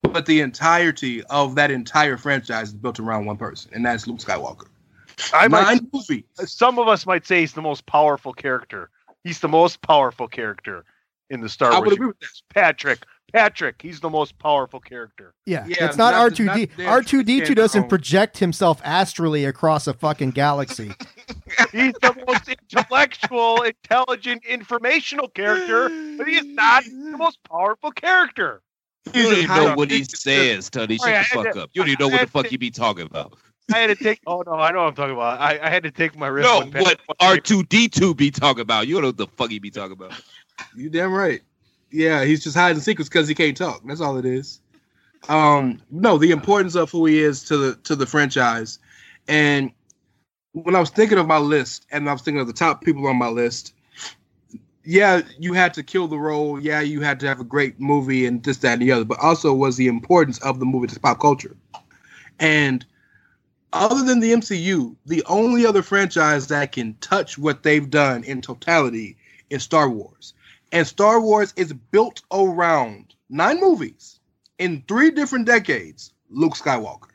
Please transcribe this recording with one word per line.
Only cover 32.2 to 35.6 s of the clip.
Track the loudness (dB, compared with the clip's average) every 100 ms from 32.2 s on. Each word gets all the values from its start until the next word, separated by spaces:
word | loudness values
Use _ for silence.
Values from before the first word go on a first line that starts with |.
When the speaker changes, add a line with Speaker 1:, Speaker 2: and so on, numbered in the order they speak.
Speaker 2:
had | 0
Speaker 4:
fuck | -2
Speaker 2:
to, | -4
Speaker 4:
he | -6
be | -8
talking | -4 -4 -4
about. | -10 -12 -14 _ _ _ -4
Speaker 2:
I | 0
had | 2
to | 0
take. | -2 -4 -6
Oh | -8 -6
no, |
I | -2 0
know | 0
what | -2
I'm |
talking | -2 -6
about. | -4 -4 0
I, | -2 0